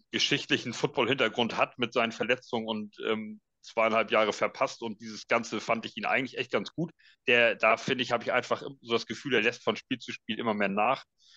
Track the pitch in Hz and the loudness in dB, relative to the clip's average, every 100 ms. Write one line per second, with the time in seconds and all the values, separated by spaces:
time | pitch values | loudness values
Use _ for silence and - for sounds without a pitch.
0 | _ 113 - 143 - 143 - 113 - - | _ 0 2 0 0 -2 -2 -2 -2 0
1 | 113 131 113 107 113 - 139 - 120 127 | 0 2 2 2 0 0 -2 -2 -2 0
2 | 117 - 113 123 - 120 110 107 107 - | 0 0 0 -2 -2 -4 -4 -6 -8 -6
3 | 110 110 107 107 _ _ - - 113 113 | -4 -4 -6 -14 _ _ -8 0 2 2
4 | 107 113 107 98 104 - 131 - 117 104 | 4 4 4 2 -2 0 -4 -4 -10 -10
5 | 113 104 - 117 113 110 - 113 110 - | -12 -10 0 0 0 -4 -2 -2 -4 -6
6 | 104 110 131 - 127 123 98 - 170 - | -2 0 -2 -6 -2 -2 -2 -6 -6 -8
7 | - _ - 120 117 98 110 113 - 127 | -20 _ 2 4 4 4 4 4 2 -2
8 | 117 120 110 123 117 117 - 139 120 117 | 0 0 0 0 0 -2 -4 -12 -2 -2
9 | - 113 143 120 107 117 - 107 - 127 | -2 -8 0 2 2 0 -2 -2 -4 -8
10 | - 113 - 110 120 104 101 98 110 - | -8 -12 -8 -4 -2 0 0 2 2 0
11 | - _ _ | -4 _ _